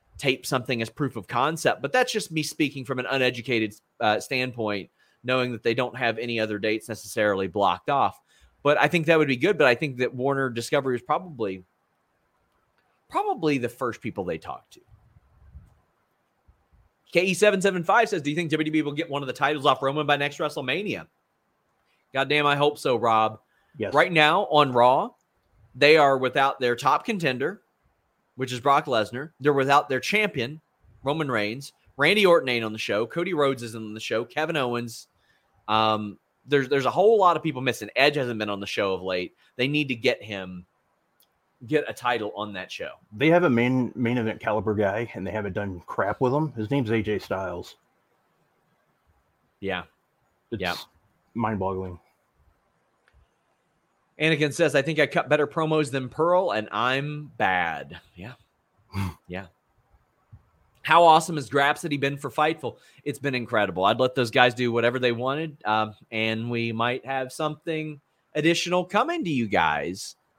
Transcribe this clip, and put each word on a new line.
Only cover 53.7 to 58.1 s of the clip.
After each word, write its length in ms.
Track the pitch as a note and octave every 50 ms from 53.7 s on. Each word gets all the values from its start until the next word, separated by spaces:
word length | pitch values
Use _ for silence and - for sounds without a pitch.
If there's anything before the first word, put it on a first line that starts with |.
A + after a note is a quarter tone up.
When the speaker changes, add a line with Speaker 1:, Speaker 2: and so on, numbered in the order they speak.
| _ _ _ _ _ _ _ _ _ -
Speaker 1:
Anakin 340 | D3+ D#3+ E3 C#3 D3+ D3 B2+
says, 200 | D#3+ E3+ D3 C3
"I 80 | D3 C3+
think 160 | D#3 D#3 D3
I 80 | D3
cut 220 | C#3 - E3+ - C3+
better 180 | D#3+ D3+ D3
promos 440 | D3 - E3 D#3+ D#3 D#3 D#3 D3+ B2+
than 180 | B2 C3+ C3 B2
Pearl, 440 | - - D#3+ E3+ F3+ F3+ G3 D#3+ G2+
and 160 | A2 G#2+ -
I'm 600 | - G#2 A#2 B2+ C3 C3+ C#3 D3 D3+ D3 D3+ C#3+ -
bad." 640 | - G#2+ F#2+ F#2 F2+ F2 E2 D#2+ C#2+ C#2 C#2+ E2 - - _